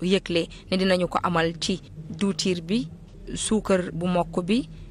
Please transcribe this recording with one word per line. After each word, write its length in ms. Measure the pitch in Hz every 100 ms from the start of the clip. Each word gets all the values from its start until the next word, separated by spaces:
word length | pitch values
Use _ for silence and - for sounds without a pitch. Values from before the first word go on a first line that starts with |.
yëgle 460 | 180 190 - 170 - - -
ne 60 | 185
dinañu 300 | 190 185 175
ko 100 | -
amal 300 | 180 170 165 165
ci 200 | - 185 - - -
diwtiir 500 | 160 202 190 196 175
bi, 260 | 165 226 269 - - - -
suukar 560 | - - 220 - 190 180
bu 140 | 160 180
mokk 360 | 180 165 175
bi, 240 | 175 226 311 - -